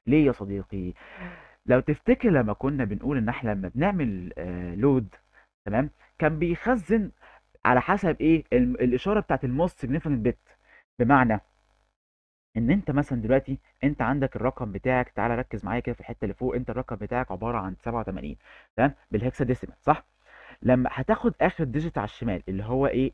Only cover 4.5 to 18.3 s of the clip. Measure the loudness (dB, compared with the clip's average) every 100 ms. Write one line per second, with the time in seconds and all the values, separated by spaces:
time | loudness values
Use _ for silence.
4.5 | -8 -6 0 2 2 0 -8 _ _ _
5.5 | _ -4 -2 -2 -6 _ -2 -2 0 -2
6.5 | -2 0 -2 2 0 0 -8 -20 -20 _
7.5 | _ 2 4 4 2 0 2 4 2 4
8.5 | 2 2 2 2 2 0 0 0 -2 0
9.5 | 0 -2 -2 -4 -2 0 0 0 -2 _
10.5 | _ _ -20 _ 0 4 6 4 0 -4
11.5 | _ _ _ _ _ _ _ _ _ _
12.5 | -2 2 2 2 0 0 -2 2 2 2
13.5 | -6 _ _ -2 0 0 0 -2 -2 -4
14.5 | -4 -6 -4 0 0 0 -2 -2 -2 -4
15.5 | -6 -4 -4 -4 -8 -10 -8 -8 -4 -4
16.5 | -2 -4 -6 -6 -8 -6 -4 -4 -6 -4
17.5 | -4 -6 -8 -6 -6 -6 -8 -10